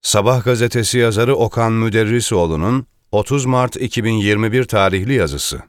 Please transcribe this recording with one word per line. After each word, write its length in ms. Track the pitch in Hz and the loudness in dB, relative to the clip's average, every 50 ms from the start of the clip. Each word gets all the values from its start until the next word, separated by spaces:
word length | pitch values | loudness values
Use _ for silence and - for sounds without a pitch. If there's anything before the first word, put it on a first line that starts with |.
| _ | _
Sabah 420 | - - 107 98 110 131 127 107 | 0 0 2 2 2 2 2 2
gazetesi 540 | 120 123 113 117 120 - 123 113 - - 123 | 0 0 2 0 0 0 -2 -2 0 0 2
yazarı 380 | 117 117 107 101 117 120 139 | 2 2 2 2 2 2 2
Okan 360 | - 117 107 - - 117 113 113 | 2 0 -2 0 -2 0 0 0
Müderrisoğlu'nun 1120 | 113 113 113 101 113 110 104 113 120 113 - 113 92 85 82 80 78 80 101 123 135 131 _ _ _ _ _ - | 0 0 0 0 0 0 2 0 0 0 0 0 0 0 0 0 -2 0 0 0 -2 -4 _ _ _ _ _ -2
otuz 340 | 104 104 - 135 143 131 | -2 0 0 -2 -2 0
Mart 300 | 127 131 127 127 123 - | 0 0 0 0 0 -2
iki 280 | - 127 123 - 127 110 | -6 -8 -4 -4 -2 -2
bin 80 | 110 113 | 0 0
yirmi 400 | 110 101 101 104 104 110 113 107 | 0 2 2 2 2 0 0 0
bir 120 | 127 127 | 0 -2
tarihli 500 | - - 107 98 95 92 95 92 117 139 | 0 0 2 2 2 2 0 -2 0 0
yazısı. 480 | 127 92 76 69 71 - - - - - | 0 0 0 -2 -6 -6 -6 -8 -10 -12